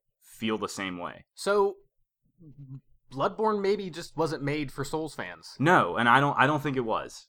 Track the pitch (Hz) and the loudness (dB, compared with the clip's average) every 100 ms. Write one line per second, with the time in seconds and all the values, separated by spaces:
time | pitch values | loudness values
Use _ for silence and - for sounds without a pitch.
0 | _ _ _ - 110 107 98 - 95 87 | _ _ _ -8 -4 -2 -4 -6 -8 -6
1 | 82 - _ - 196 202 202 - _ _ | -10 -12 _ -8 0 2 2 -2 _ _
2 | _ _ _ _ 156 147 135 135 _ _ | _ _ _ _ -20 -20 -18 -18 _ _
3 | _ 135 214 196 220 208 196 208 190 160 | _ -4 -4 0 0 2 0 0 -4 -10
4 | 165 147 160 147 143 151 143 - 135 156 | -10 -2 -2 -2 -4 -4 -6 -8 -6 -4
5 | 156 - 90 82 - - 151 175 87 90 | -6 -8 -10 -10 -12 0 4 6 4 2
6 | 117 127 143 - 135 151 147 131 110 90 | 6 6 6 4 4 2 -2 -2 -2 -2
7 | - - | -4 -14